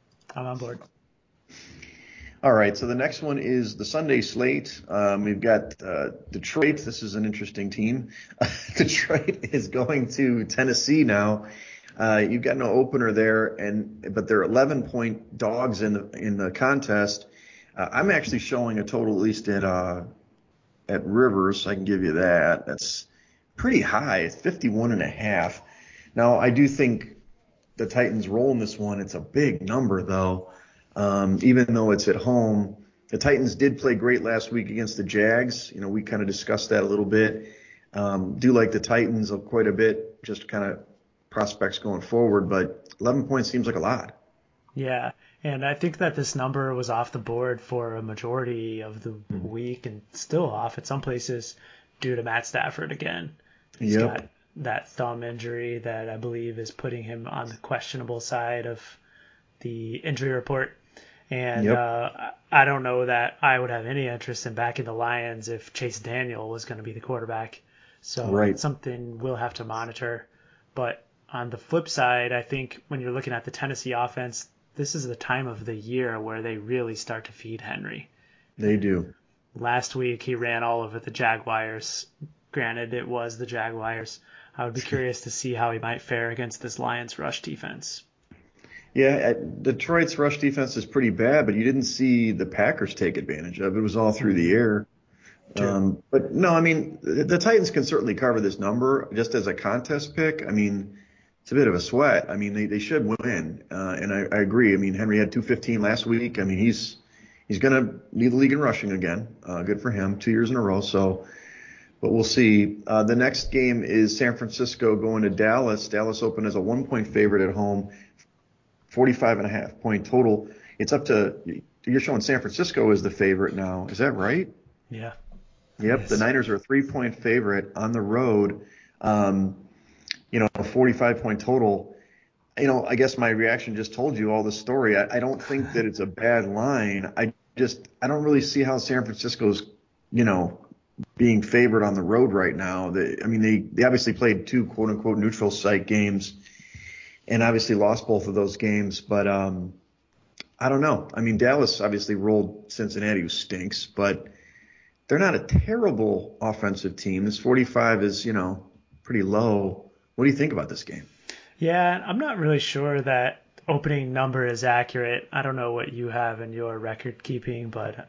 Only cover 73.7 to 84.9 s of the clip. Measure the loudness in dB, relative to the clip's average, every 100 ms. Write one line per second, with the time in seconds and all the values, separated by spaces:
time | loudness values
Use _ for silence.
73.7 | -6 -4 -2 -2 -4 -8 -10 -14 _ _
74.7 | -8 -6 -6 -6 -8 -4 -2 -4 -8 -10
75.7 | -10 -6 -2 -2 -4 -6 -6 -6 -8 -4
76.7 | -4 -4 -6 -8 -10 -10 -16 -14 -12 -10
77.7 | -10 -10 -12 -16 _ _ _ _ -4 2
78.7 | 2 2 0 -2 -10 _ _ _ -8 -2
79.7 | -2 -2 -4 -2 -4 -4 -4 -2 -2 0
80.7 | -2 -4 -8 -10 -2 0 0 -2 -4 -4
81.7 | -8 -10 -10 -12 _ -20 _ _ -6 -4
82.7 | -4 -6 -6 -6 -6 -6 -8 -8 -6 -6
83.7 | -6 -6 -6 -10 -14 _ -20 -18 -10 -8
84.7 | -6 -4